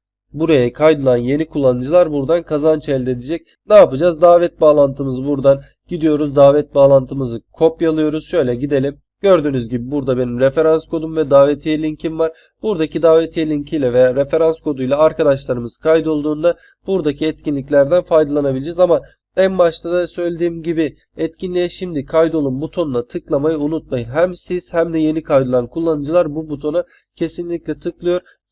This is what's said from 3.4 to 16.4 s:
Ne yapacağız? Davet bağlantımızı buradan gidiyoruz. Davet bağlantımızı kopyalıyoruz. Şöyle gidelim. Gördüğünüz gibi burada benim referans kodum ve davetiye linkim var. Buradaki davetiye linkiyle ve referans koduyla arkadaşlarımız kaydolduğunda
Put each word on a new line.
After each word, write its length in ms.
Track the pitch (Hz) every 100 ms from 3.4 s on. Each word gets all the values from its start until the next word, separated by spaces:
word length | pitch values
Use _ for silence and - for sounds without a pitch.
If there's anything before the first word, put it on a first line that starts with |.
| _ _ -
Ne 60 | 208
yapacağız? 460 | 165 135 175 156
Davet 400 | 175 175 170 -
bağlantımızı 640 | 156 147 139 135 135 127 139
buradan 360 | 143 131 139 - _ -
gidiyoruz. 480 | 175 156 147 147 139
Davet 400 | 139 143 147 143
bağlantımızı 680 | 139 139 127 139 127 117 -
kopyalıyoruz. 760 | - 160 160 165 156 151 156 151
Şöyle 280 | 180 131 120
gidelim. 420 | 143 143 135 139 _ _
Gördüğünüz 480 | 196 180 147 135 117
gibi 220 | 123 123
burada 260 | 143 135 127
benim 220 | 123 120
referans 480 | 131 139 156 160 -
kodum 300 | 165 160 160
ve 120 | 147
davetiye 520 | 139 139 143 156 156
linkim 380 | 156 151 165 160
var. 120 | 160 - _ _
Buradaki 400 | 214 185 156 165
davetiye 480 | 160 160 165 170 156
linkiyle 440 | 151 143 160 131
ve 220 | 120 127 127
referans 440 | 139 160 165 160
koduyla 380 | - 135 127 143
arkadaşlarımız 800 | 156 156 151 135 - 123 120 -
kaydolduğunda 800 | 156 165 156 151 147 151